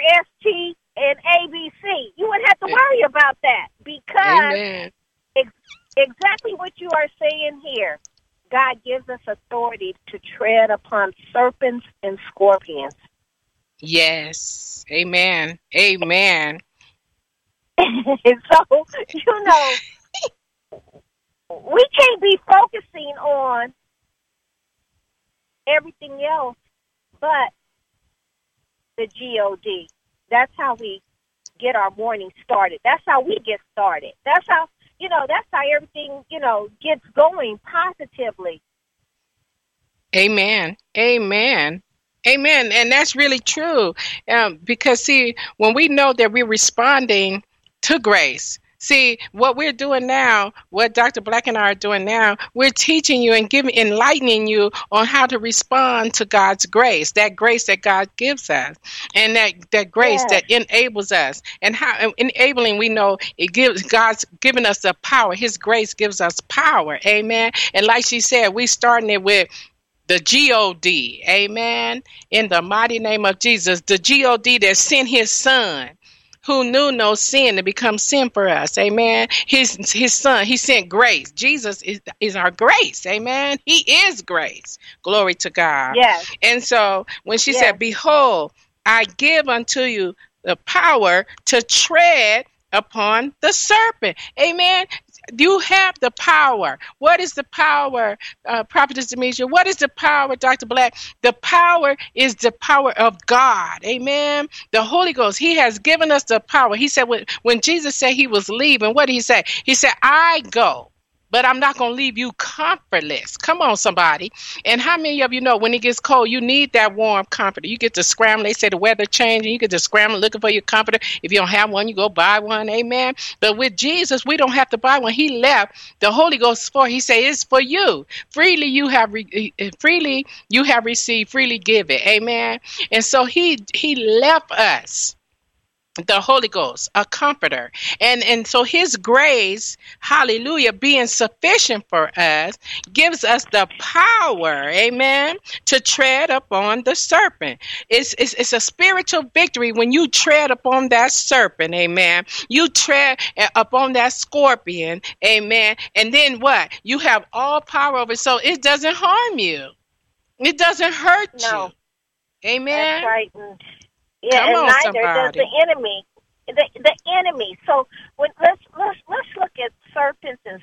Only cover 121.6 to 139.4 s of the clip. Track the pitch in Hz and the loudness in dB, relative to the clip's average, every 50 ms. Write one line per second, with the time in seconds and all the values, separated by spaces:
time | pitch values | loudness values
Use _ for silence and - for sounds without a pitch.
121.6 | 208 214 202 196 208 226 220 190 202 214 180 - 170 190 208 214 208 208 220 214 | 0 0 0 -2 -4 -4 -2 -2 -2 -2 0 2 2 4 2 2 0 -2 -4 -4
122.6 | 220 214 214 233 240 233 247 254 254 254 269 - - - - - - 214 208 220 | -4 -4 -4 -4 -2 -2 -2 -2 -2 -2 -4 -8 -12 -14 -6 -2 0 0 0 0
123.6 | 262 254 190 170 240 285 330 359 - - 269 - - 262 302 311 277 262 247 277 | -2 -4 -2 -4 -4 -2 -2 -2 -2 -2 -2 -2 -2 -2 0 0 0 0 2 0
124.6 | 262 - - 220 - 262 269 285 247 220 226 247 311 302 262 233 240 269 285 226 | 0 0 -2 -2 2 2 2 2 0 -2 -2 -2 -2 -2 0 0 2 4 4 4
125.6 | 202 - - - - - - - 202 208 214 269 320 339 294 240 233 240 226 - | 2 0 -4 -18 -20 -20 -6 -2 0 2 4 4 2 2 2 2 2 2 2 0
126.6 | - - - 277 269 240 240 254 247 - 240 226 247 277 294 - - - 262 262 | -4 -2 2 2 2 2 2 -2 0 2 2 2 2 2 0 -2 -2 0 2 2
127.6 | 269 254 302 381 392 294 185 139 139 - - - - _ - 294 330 381 359 311 | 2 2 0 0 2 2 0 -2 -4 -12 -16 -16 -16 _ -2 2 2 4 4 2
128.6 | 294 285 262 277 285 269 262 247 226 208 202 220 214 - - 208 214 196 - - | 0 0 0 0 0 2 2 2 2 0 -2 -6 -8 -6 -6 -6 -6 -6 -8 -8
129.6 | 202 196 - - - 311 349 349 311 294 269 269 277 - - - - - 208 247 | -10 -10 -6 -2 0 0 0 2 0 -2 -4 -4 -6 -8 -14 -20 -8 -2 0 0
130.6 | 285 277 254 233 220 226 233 - - - 233 226 208 - - 269 262 247 233 220 | 2 2 2 2 0 -2 -4 -4 -4 -2 -2 -2 -4 -4 -2 -2 -2 -2 -2 -4
131.6 | 180 214 220 214 185 147 135 123 - 196 214 214 220 240 233 233 233 233 226 240 | 0 2 2 2 2 0 -2 0 2 2 2 2 0 -2 -4 -2 -4 -4 -6 -8
132.6 | - - - - - - 214 226 226 - - 262 254 247 - 349 349 349 311 226 | -10 -14 -12 -12 -8 -4 -2 -2 -2 0 2 2 2 2 0 0 0 0 0 -2
133.6 | 202 - - - - 302 285 254 226 220 214 226 262 294 330 320 - - - 190 | -6 -8 -8 -6 -4 -4 -2 -2 0 2 2 4 4 4 4 2 2 -2 -2 0
134.6 | 220 196 151 117 - - - - - - - _ _ _ _ _ _ _ _ _ | 0 2 0 -2 -4 -8 -8 -6 -6 -6 -8 _ _ _ _ _ _ _ _ _
135.6 | _ _ _ _ _ _ - - 170 - 208 196 196 - 269 262 240 - - 190 | _ _ _ _ _ _ -16 -8 -2 0 0 0 2 2 2 2 2 0 -4 -4
136.6 | 151 127 120 - - - - 202 202 - - - 294 285 285 - - 151 139 127 | -4 -4 -6 -10 -10 -4 -2 -2 -2 -2 -4 -2 -2 -2 0 0 -2 -4 -4 -4
137.6 | 120 123 - - - - - - 202 240 247 240 233 214 240 233 220 - - 247 | -10 -10 -12 -10 -8 -8 -4 0 0 2 2 2 0 0 0 0 0 0 0 0
138.6 | 254 247 - 339 370 320 247 208 180 220 240 262 294 311 269 240 | 0 2 0 0 0 0 -2 -4 -2 2 4 4 4 4 4 2